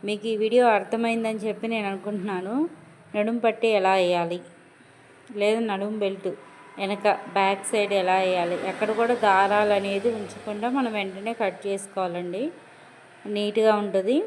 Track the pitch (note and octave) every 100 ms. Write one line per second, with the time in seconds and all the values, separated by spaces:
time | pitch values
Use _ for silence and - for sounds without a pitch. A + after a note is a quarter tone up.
0 | G3+ G#3 A3 A3 A3 A#3+ B3 G#3 F#3+ A3+
1 | A#3 A3+ A3 A3 G#3+ G#3 A3+ A3+ G3+ G3
2 | G3+ G#3 G3 F#3 F#3 B3 E4 - - -
3 | - G#3 G#3+ A#3 A#3 A3 A3+ G#3 F#3+ F#3+
4 | F3+ F3 E3+ F3 - - - - - -
5 | - - - G#3 G3+ A3+ A3+ G3 G#3 G#3+
6 | G3+ F#3+ F3+ - - - - - G3 G3+
7 | G#3 - - G3 G3 G3 - A3 G#3 G3
8 | F3+ F#3 F#3+ F3+ F3 F3 F#3+ - G#3+ G#3+
9 | A#3 A#3+ A3 F#3+ G3 G#3 G#3 G3+ G3 G3
10 | A3 A3 F#3+ - - G#3 A#3 C4+ B3 G#3+
11 | F#3+ F#3+ G#3 A#3 G3+ F#3 G3+ G3 G3 -
12 | F#3 F3 F3 F#3 D4 - - - - -
13 | - - G#3 G#3 G#3 G#3 A3 G#3 G#3 F#3+
14 | F#3+ C#4